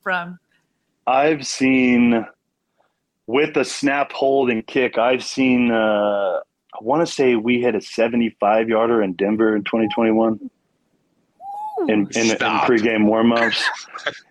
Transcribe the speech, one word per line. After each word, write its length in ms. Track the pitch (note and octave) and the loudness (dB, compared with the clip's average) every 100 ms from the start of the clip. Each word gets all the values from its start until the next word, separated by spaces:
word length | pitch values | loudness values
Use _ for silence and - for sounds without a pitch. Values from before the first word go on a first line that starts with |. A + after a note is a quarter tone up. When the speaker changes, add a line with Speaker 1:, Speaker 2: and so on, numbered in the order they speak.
Speaker 1:
from? 360 | G3 F3+ F3 F3 _ _ _ _ _ _ - | -4 -4 -6 -14 _ _ _ _ _ _ -2
Speaker 2:
I've 400 | C3 D3+ D3+ - | 2 2 0 -4
seen, 800 | - C3 C3 B2+ B2 A#2+ A#2 G#2 - _ _ _ _ _ _ _ _ - | -2 2 4 4 4 4 2 -2 -14 _ _ _ _ _ _ _ _ -4
with 300 | C3 D#3 D3+ | -2 0 0
the 100 | B2 | -4
snap, 460 | - C#3+ C#3+ C#3 | -2 -2 0 -2
hold, 400 | - C3+ C3+ B2 | -2 0 2 0
and 140 | A2+ - | -2 -2
kick, 300 | C#3 B2 A#2 | -2 -2 0
I've 240 | A#2+ B2+ | 0 0
seen, 480 | - - C3 B2 A#2+ | -4 0 2 2 2
uh, 680 | A2+ G#2+ G#2 G#2 G2+ G2 E2 - _ _ | 2 2 2 0 0 -2 -4 -8 _ _
I 40 | - | -10
wanna 260 | A2 D3+ D#3+ | -2 0 0
say 280 | - C3 A#2 | 0 2 2
we 240 | A2+ B2 | 0 0
hit 140 | B2 | 0
a 80 | G#2 | -2
seventy-five 880 | - - A#2 A#2+ A2+ - G#2 A2 A2+ | -4 -2 0 0 -2 0 2 2 2
yarder 320 | A2 A#2 A#2 | 2 2 2
in 120 | G2 | 0
Denver 420 | E2+ G2 G#2+ A2 G#2+ | 0 -2 2 2 0
in 80 | |
twenty 240 | G2 A2+ A2+ | -2 -2 0
twenty-one 520 | - A2+ A2 A2+ G#2+ C4+ _ _ _ _ _ _ _ _ _ F#5+ G#5 G#5+ - | 0 2 2 2 -2 -8 _ _ _ _ _ _ _ _ _ -14 -12 -10 -6
Speaker 1:
Ooh. 40 | E4 | -2
Speaker 2:
in, 40 | |
in, 160 | G#2+ - A2+ | -2 -2 -2
in 200 | A2+ A2 | -2 -2
Speaker 3:
Stop. 320 | A#2+ E2 - | -2 -2 0
Speaker 2:
pregame 360 | A#2 A2 A2 G#2 | 0 0 2 2
warm-ups. 580 | A2 A#2 A#2 A2+ - - | 4 2 2 0 -2 -6
Speaker 3:
<laughs> 460 | - - - - - _ | -8 -14 -12 -10 -10 _